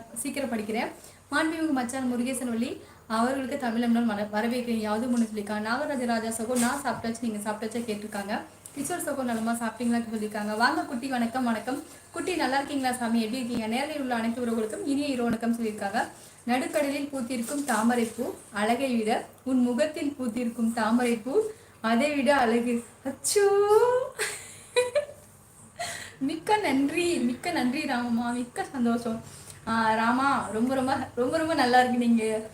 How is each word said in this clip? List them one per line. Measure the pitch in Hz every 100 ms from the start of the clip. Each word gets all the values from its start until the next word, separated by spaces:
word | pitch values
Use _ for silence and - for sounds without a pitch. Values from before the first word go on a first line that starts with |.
| -
சீக்கிரம் | - 285 277 254
படிக்கிறேன். | 226 208 220 285 - - - -
மாண்புமிகு | 285 320 320 311
மச்சான் | 262 233 269 254
முருகேசன் | 240 247 262 247
ஒளி | 226 254 - - - -
அவர்களுக்கு | 226 247 269 262 285
தமிழ் | 247 226
அன்புடன் | 240 233 233
வர-, | 202 208
வரவேற்கிறேன். | 208 233 247 240 226
யாதும் | 214 220 254 240
முன்னு | 220
சொல்லியிருக்காங்க. | 214 208 214
நாகராஜ | 220 254 302 269 240
ராஜா | 226 226
சகோ, | 226 226 247
நான் | 240 285
சாப்பிட்டாச்சு, | 254 220 233 226
நீங்க | 240 208 208
சாப்பிட்டாச்சா | 208 220 240
கேட்டிருக்காங்க. | 233 208 214 202 196 254 - - - 285
கிஷோர் | - 349 330
சகோ, | 269
நலமா | 247 226 226
சாப்பிட்டீங்களான்னு | 233 233 - 240 233 226
சொல்லியிருக்காங்க. | 220 208 214 208 214
வாங்க | 247 320
குட்டி, | 311 254 262
வணக்கம், | 254 233 262
வணக்கம். | 240 220 - 285 - - -
குட்டி, | 339 339 330
நல்லா | 262 277
இருக்கீங்களா | 285 285 254 233
சாமி? | 233 233
எப்படி | 220 262
இருக்கீங்க? | 240 233 220
நேரில் | 240 294 302
உள்ள | 254 233
அனைத்து | 233 233 240
உறவுகளுக்கும் | 226 220 - 359
இனிய | 277 294
இரவு | 247
வணக்கம் | 233 220 233 233
சொல்லியிருக்காங்க. | 220 208 196 226 339 - - - -
நடுக்கடலில் | 254 330 311 277 285 277
பூத்திருக்கும் | 269 233 247 233 294 277
தாமரைப்பூ | 214 226 240 220 - 294 - -
அழகை | 202 214 247 269 233
விட | 214 240 - -
உன் | 254 262
முகத்தில் | 240 240 302 339 285 -
பூத்திருக்கும் | 247 247 233 240 226
தாமரைப்பூ | 233 214 240 240 233 254 349 440 - - -
அதை | 226 233 294 285
விட | 262 277
அழகு. | 233 233 240 233 - - 269
அச்சோ, | - - 415 403 403 415 427 480 508 539 - 415 - - - - 494 494 587 587 - - - - - - - - - - -
மிக்க | 269 320 381 427
நன்றி, | 359 269 277 330 349 285
மிக்க | 240 - 349
நன்றி | 302 247 285
ராமம்மா, | 294 240 240 233 240
மிக்க | 247 247 - 370
சந்தோஷம். | 269 233 233 233 220 - - - - -
ஆ, | 226 220
ராமா, | 220 226 254 277 247 202
ரொம்ப, | 214 254 269
ரொம்ப, | 254 269 254 -
ரொம்ப, | 254 320
ரொம்ப | 320
நல்லா | 311 247 247
இருக்கு | 247 240
நீங்க | 240 233 220 220 226